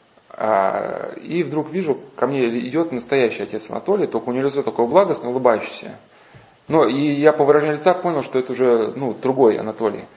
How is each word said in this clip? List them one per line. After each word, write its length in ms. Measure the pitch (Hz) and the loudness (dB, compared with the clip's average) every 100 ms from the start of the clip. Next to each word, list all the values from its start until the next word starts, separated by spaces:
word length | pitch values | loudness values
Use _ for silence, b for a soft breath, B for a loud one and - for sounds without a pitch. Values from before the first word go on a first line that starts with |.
| b _ _ | b _ _
а, 840 | - 107 104 95 101 98 - - - | -6 0 2 2 0 -4 -6 -8 -12
и 260 | 131 165 | -6 -4
вдруг 260 | 147 151 147 | -2 -2 -4
вижу, 280 | 170 165 131 - - | -4 -2 -4 -4 -4
ко 100 | 127 | -2
мне 220 | 139 120 117 123 | 2 0 0 -2
идёт 220 | 151 165 | -2 -2
настоящий 520 | 127 - 139 117 - | -4 -2 2 2 0
отец 260 | 101 110 - | -8 -8 -8
Анатолий, 380 | 113 - 202 165 | -8 -2 0 0
только 220 | 117 127 | -2 -4
у 20 | |
него 140 | 123 139 | -2 -2
лицо 180 | 139 | -2
такое 240 | 131 - 120 | -4 0 2
благостное, 420 | 160 196 151 120 | 4 2 0 -2
улыбающееся. 680 | 127 123 107 - - - 107 _ b b b b b - | 0 2 2 -2 -12 -16 -16 _ b b b b b -2
Но 180 | 156 120 | 2 2
и 260 | 135 151 | 2 0
я 220 | 143 151 | 4 4
по 100 | 151 | 4
выражению 320 | 143 147 151 147 | 4 4 4 0
лица 180 | 175 | 2
понял, 300 | 180 180 160 | 2 0 -2
что 160 | 123 131 | -2 -4
это 140 | 127 | -2
уже, 400 | 127 127 117 107 - | 0 2 4 0 -4
ну, 180 | 135 | -6
другой 440 | 107 127 135 123 104 | -2 -2 4 4 4
Анатолий. 480 | 107 110 113 - - | -4 -2 -4 -4 -12